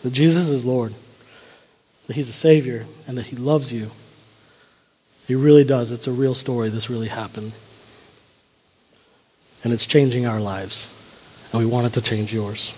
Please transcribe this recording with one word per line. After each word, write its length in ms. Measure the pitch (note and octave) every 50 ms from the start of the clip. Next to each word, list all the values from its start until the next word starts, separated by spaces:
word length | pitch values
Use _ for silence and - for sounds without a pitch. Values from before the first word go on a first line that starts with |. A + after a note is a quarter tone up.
| -
That 100 | B2+ B2
Jesus 360 | C3 D3 E3 E3 E3+ F3+ D#3+
is 160 | C#3+ C3 A#2+
Lord, 280 | B2 B2+ B2+ A#2+ A2+ G#2+ - - - - - - - - - - - - - _ _ _ _ _ _ _ _ _ -
that 80 | A#2+
he's 120 | C#3 C#3+ A#2+
a 40 | A2+
Savior, 520 | - - D#3+ D#3+ D#3 C3+ B2+ A#2+ A2+ A2+ - - - -
and 100 | - B2+
that 100 | B2 A2+
he 100 | - -
loves 360 | A#2+ B2 C#3 D3+ D#3 C3+ B2 A#2+
you. 160 | A#2 A2 G#2+ - - - - - - - - - - - _ - _ _ _ _ _ _ _ _ _ _ _ _ _ - -
He 80 | B2+
really 260 | C3 C3+ D3+ D3 D3 C#3+
does. 300 | C3 C#3 B2+ A#2+ A2+ A#2+
It's 160 | A#2 - C3
a 40 | B2
real 220 | A#2+ C3+ C3+ B2+
story. 360 | B2+ - - B2+ A#2+ A2+ A2
This 200 | G#2+ A2+ A2 -
really 160 | B2 A2+ A2+
happened. 460 | G#2+ - - A2 G#2 - A2 G#2+ A2 A2+ - - - - - - - - - - - - - - _ _ _ _ _ _ _ _ _ _ _ _ _ _ _ _ _ _ _ _ _ _ _ _ - - - -
And 100 | A#2 A#2
it's 140 | A2+ -
changing 400 | - - D3+ C#3 C3 A#2+ B2 B2
our 140 | A#2+ A2 A2
lives. 580 | G#2+ G2+ F#2+ F#2+ G2 F#2+ - - - - - - - - - - - - - - - - -
And 80 | A#2 A#2
we 40 | A2+
want 160 | A#2 B2 A#2+
it 60 | A#2+ A#2
to 80 | B2
change 340 | A2 - A2+ G#2+ G#2+ G#2 A2+
yours. 380 | A2 G#2 G2+ G#2 - - - -